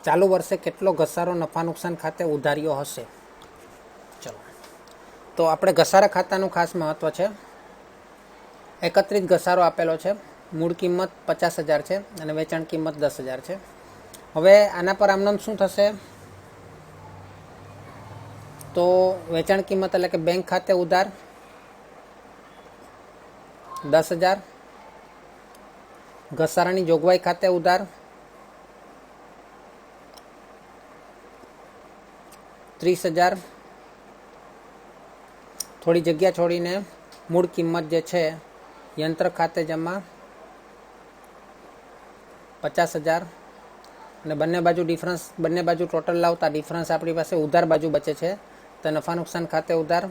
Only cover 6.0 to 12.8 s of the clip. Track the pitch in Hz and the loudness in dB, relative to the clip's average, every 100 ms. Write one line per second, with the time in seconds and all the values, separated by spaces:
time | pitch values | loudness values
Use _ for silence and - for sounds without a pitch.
6 | 202 190 185 190 190 175 170 180 156 156 | 6 2 -2 -2 -2 -2 -2 -2 -4 -2
7 | 160 - 196 208 - - - - - - | -4 -2 -4 -4 -20 -20 -20 -20 -20 -20
8 | - - - - - - - - 170 196 | -20 -20 -20 -20 -20 -20 -20 -6 0 2
9 | 196 208 180 175 185 180 170 160 165 160 | 2 0 2 2 4 4 2 2 -2 -2
10 | 190 208 - - - 160 170 170 180 175 | -4 -6 -8 -20 -12 -4 -4 -2 -2 -2
11 | 185 - - 160 175 - 151 151 147 190 | -4 -6 -6 -2 -2 -2 -2 -2 0 -6
12 | 202 196 156 156 156 160 160 160 | -6 -12 -6 -6 -4 -6 -4 -6